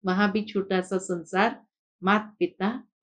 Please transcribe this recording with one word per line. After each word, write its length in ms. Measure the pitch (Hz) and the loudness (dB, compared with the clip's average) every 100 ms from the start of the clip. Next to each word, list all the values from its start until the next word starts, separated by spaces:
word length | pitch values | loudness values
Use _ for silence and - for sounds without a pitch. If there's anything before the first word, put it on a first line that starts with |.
वहां 260 | 190 185 208 | 0 2 2
भी 120 | 202 | 2
छोटा 380 | 208 202 190 185 | -2 -4 0 -2
सा 180 | 180 190 | 0 -4
संसार, 680 | - 175 160 185 220 233 _ _ _ _ | -2 -6 -4 0 0 -2 _ _ _ _
मात 340 | 185 214 214 - | 2 2 0 -4
पिता, 500 | 175 _ 196 262 - _ | -4 _ -4 -4 -12 _